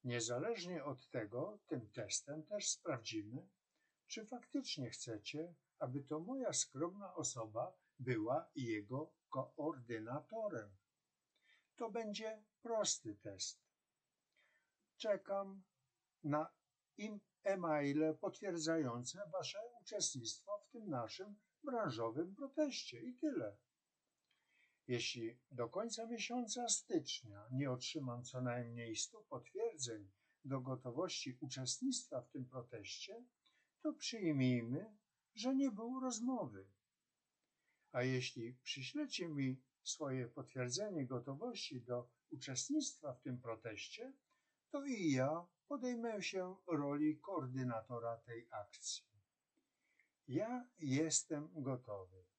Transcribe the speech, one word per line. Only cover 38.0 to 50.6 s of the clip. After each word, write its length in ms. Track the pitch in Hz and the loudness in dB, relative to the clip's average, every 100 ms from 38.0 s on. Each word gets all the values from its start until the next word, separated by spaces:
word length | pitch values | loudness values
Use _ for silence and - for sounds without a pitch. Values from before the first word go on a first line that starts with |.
jeśli 500 | 127 127 127 127 117 | 4 4 0 -4 -6
przyślecie 760 | 127 - 139 127 294 285 - 170 | -8 -8 -6 -4 -2 -2 -2 -2
mi 320 | 147 131 131 _ _ | 2 2 2 _ _
swoje 440 | - - 147 131 123 | -6 -2 0 0 -2
potwierdzenie 800 | - 131 131 123 156 208 170 123 | -6 -6 -2 0 2 0 0 0
gotowości 760 | 127 127 139 240 208 - 127 | -2 -2 -4 -4 -2 -4 -6
do 280 | 117 123 120 _ _ | -2 -2 -2 _ _
uczestnictwa 840 | 131 139 127 - 302 269 - 147 | -8 -4 -2 2 2 2 -4 -8
w 80 | 123 | -6
tym 200 | 139 123 | -6 -4
proteście, 720 | 120 110 113 104 - - 254 277 _ _ _ _ _ | -4 -6 -6 -6 -8 -8 -10 -12 _ _ _ _ _
to 160 | 285 277 | -4 0
i 260 | 226 165 | 4 6
ja 360 | 131 135 165 175 _ _ | 6 6 4 -2 _ _
podejmę 540 | 285 247 240 233 208 | -2 0 0 0 0
się 340 | 175 190 180 185 - | 0 0 -2 -4 0
roli 520 | 156 143 147 151 151 | 2 4 4 4 4
koordynatora 960 | - 180 131 131 123 113 107 120 117 117 | 0 -2 0 0 0 0 -2 -2 -2 -2
tej 300 | - 117 120 | -6 -10 -8
akcji. 540 | 123 120 - - - _ _ _ _ _ _ _ _ _ _ _ _ - | -8 -8 -8 -6 -6 _ _ _ _ _ _ _ _ _ _ _ _ 0
Ja 400 | 135 220 247 | 2 2 0